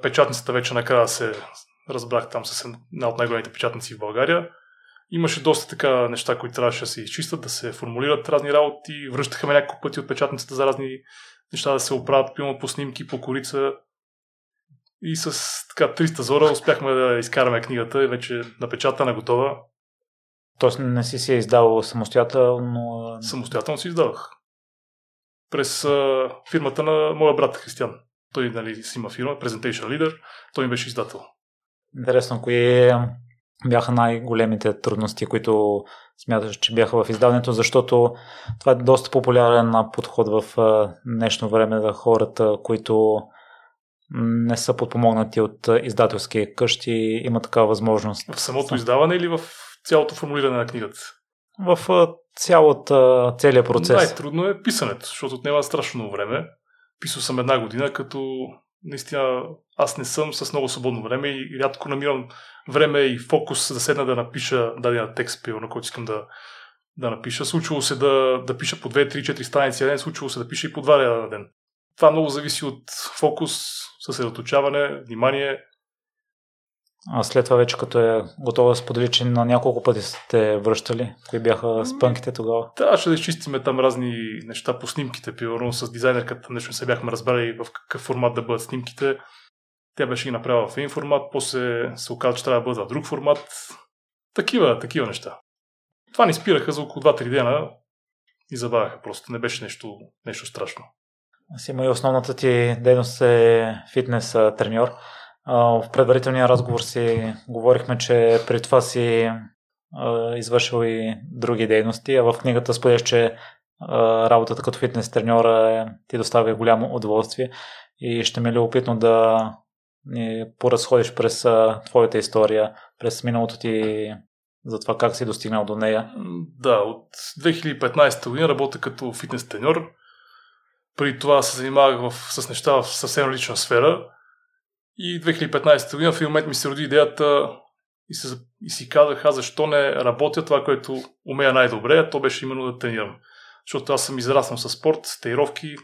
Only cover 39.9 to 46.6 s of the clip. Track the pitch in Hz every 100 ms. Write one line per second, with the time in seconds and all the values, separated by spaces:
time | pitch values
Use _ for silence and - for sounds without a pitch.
39.9 | - - - 107 107 107 - 110 110 104
40.9 | - 120 113 110 - 107 110 107 110 107
41.9 | 101 120 113 110 - 107 104 - 110 110
42.9 | 110 110 107 - _ _ - _ _ _
43.9 | _ _ 135 117 117 117 113 - - 120
44.9 | 117 117 110 110 - 107 - - 117 135
45.9 | 107 110 107 - 113 101 -